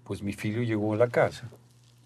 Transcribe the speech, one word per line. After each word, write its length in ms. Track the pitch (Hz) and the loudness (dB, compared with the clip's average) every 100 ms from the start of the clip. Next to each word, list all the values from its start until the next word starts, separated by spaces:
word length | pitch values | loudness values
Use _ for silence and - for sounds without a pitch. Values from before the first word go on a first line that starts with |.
pues 180 | - 95 | -10 -6
mi 100 | 101 | -4
filho 300 | 101 110 110 | -4 -2 -2
llegó 320 | 120 107 107 | 0 0 0
a 20 | 107 | 4
la 120 | 120 | 4
casa 400 | 156 120 - 117 - - - - _ | 4 2 0 -14 -18 -20 -20 -20 _